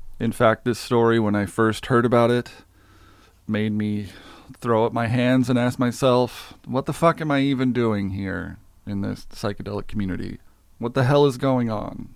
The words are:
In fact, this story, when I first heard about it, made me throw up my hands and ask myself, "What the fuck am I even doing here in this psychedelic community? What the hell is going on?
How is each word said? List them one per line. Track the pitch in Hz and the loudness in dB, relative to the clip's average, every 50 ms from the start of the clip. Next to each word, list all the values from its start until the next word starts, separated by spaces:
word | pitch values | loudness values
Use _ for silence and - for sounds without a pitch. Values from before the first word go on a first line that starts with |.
| - - - - | -12 -12 -8 -4
In | - 117 110 | -4 -4 0
fact, | - 131 113 110 - - | 2 4 4 4 2 0
this | 123 117 - | -4 -4 -4
story, | - - 127 120 117 113 113 117 | -2 0 2 4 4 6 4 4
when | 110 104 104 | 2 2 0
I | 104 101 | 0 0
first | 92 - - 113 110 107 - - | -2 0 0 2 2 2 -2 -2
heard | - 127 117 120 | 0 2 2 2
about | 120 117 120 120 117 | 4 4 4 4 4
it, | 120 123 120 - - - - _ _ _ _ _ - - - - - _ _ _ _ _ _ - | 2 0 -2 -6 -12 -20 -20 _ _ _ _ _ -20 -20 -20 -20 -20 _ _ _ _ _ _ -6
made | 107 107 107 110 107 | -4 -2 -2 -2 -2
me | 107 104 104 104 104 104 90 - - - - - - - - 135 - | -2 -2 -2 -4 -4 -6 -10 -14 -18 -20 -20 -20 -20 -20 -20 -16 -8
throw | - 120 117 110 113 | -2 0 2 2 2
up | 117 107 | 2 0
my | 117 117 | -2 -2
hands | 110 117 123 123 123 127 131 127 120 | 0 0 2 2 4 4 2 2 2
and | 131 120 | 2 0
ask | 120 123 123 - | 0 0 0 0
myself, | 127 120 117 - - 131 123 123 127 120 - - - - - - - | -2 -2 -2 0 2 2 4 4 2 0 -2 -10 -18 -18 -20 -18 -10
"What | - 123 127 139 | -6 -4 -4 -2
the | - 147 | -4 -2
fuck | - - 165 160 156 160 | 2 2 2 2 2 -2
am | 156 | 0
I | 143 139 | 0 2
even | 135 139 139 127 131 127 117 | 2 2 2 2 0 0 2
doing | 123 120 113 107 101 98 98 | 2 2 2 0 0 -2 -4
here | 95 95 98 95 92 90 85 82 85 - - - _ _ - | -4 -4 -6 -6 -6 -6 -8 -10 -12 -14 -18 -20 _ _ -10
in | - 101 98 | -8 -6 -4
this | 101 101 101 - - - - | -4 -4 -6 -8 -10 -16 -12
psychedelic | - - 107 101 - 101 101 101 101 104 | -6 -6 -6 -6 -6 -8 -8 -8 -8 -8
community? | - - 107 101 95 90 90 90 95 - - - - _ _ _ _ _ | -6 -6 -4 -4 -4 -4 -6 -8 -10 -10 -14 -16 -20 _ _ _ _ _
What | - 113 117 123 | -8 -8 -4 0
the | 139 131 | 2 2
hell | 123 147 147 143 | 4 6 6 6
is | 143 127 123 | 4 2 0
going | 135 135 131 127 120 113 | 0 0 2 2 0 -2
on? | 110 104 - - - - - - - | -2 -4 -6 -8 -10 -12 -14 -14 -14